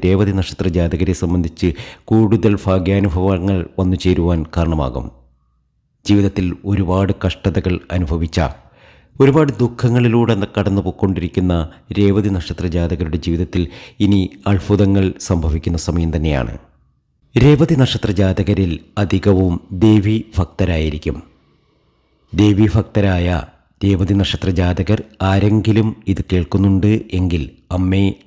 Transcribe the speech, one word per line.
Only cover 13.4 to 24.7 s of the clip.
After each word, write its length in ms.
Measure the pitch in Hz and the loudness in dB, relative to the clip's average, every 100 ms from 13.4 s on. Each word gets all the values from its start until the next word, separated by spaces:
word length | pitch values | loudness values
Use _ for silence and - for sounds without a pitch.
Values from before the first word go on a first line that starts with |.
| 90 90 82 - - - | -2 -2 -4 -8 -14 -2
ഇനി 300 | 101 101 92 - - | 2 2 0 -4 -2
അത്ഭുതങ്ങൾ 680 | 101 - 101 98 98 95 - | -2 0 2 2 2 0 -4
സംഭവിക്കുന്ന 580 | - 87 78 78 85 85 | -4 -2 0 -2 -4 -4
സമയം 380 | - 82 82 78 | -2 -2 -2 -2
തന്നെയാണ്. 420 | 78 69 57 - _ _ _ _ _ _ _ 120 | -2 -2 -4 -8 _ _ _ _ _ _ _ 2
രേവതി 380 | 135 143 160 160 | 4 4 4 2
നക്ഷത്ര 360 | 131 - - | 2 0 -4
ജാതകരിൽ 680 | 95 95 92 87 101 92 78 - - | 0 0 0 0 0 0 -4 -8 -4
അധികവും 640 | 98 98 101 92 92 87 - | -2 0 2 2 2 -2 -6
ദേവി 540 | 92 110 107 98 110 - - | 0 4 4 2 -2 -4 -4
ഭക്തരായിരിക്കും. 880 | 87 - 92 82 78 76 82 - - _ _ _ _ _ _ _ _ _ - | -4 -2 -2 0 -2 -4 -6 -8 -12 _ _ _ _ _ _ _ _ _ -8
ദേവി 340 | 82 104 98 107 98 | 2 2 4 2 2
ഭക്തരായ 680 | - 107 98 90 87 87 - _ _ - | 0 0 0 0 0 -2 -6 _ _ -4
രേവതി 300 | 98 95 90 | 0 0 2
നക്ഷത്ര 360 | 101 95 - 92 | 0 0 -2 -4
ജാതകർ 540 | 87 90 | 0 0